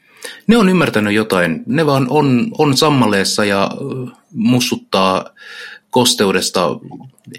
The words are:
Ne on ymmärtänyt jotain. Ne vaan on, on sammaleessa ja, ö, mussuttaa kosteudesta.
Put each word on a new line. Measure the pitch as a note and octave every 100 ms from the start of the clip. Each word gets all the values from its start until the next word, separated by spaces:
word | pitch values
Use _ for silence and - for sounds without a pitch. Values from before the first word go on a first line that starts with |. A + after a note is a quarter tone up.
| _ _ - - -
Ne | A#3
on | F#3+
ymmärtänyt | F3+ D3+ A2 G#2
jotain. | G#2 A2 F#2+ E2+ - -
Ne | C#3 D3+
vaan | C3+ C3
on, | D3+ C#3+ B2 A2 -
on | D3+ B2+
sammaleessa | D#3+ C#3 A2+ G2+ F#2 -
ja, | G#2 G2 G2 F#2+
ö, | C#3 C3 B2 - _
mussuttaa | E3 A2 B2 B2 A#2+ - G2 F#2+ F#2 - - - - - - _
kosteudesta. | B2+ B2 - G#2 F#2 - G2 E2 - - - C3 _ -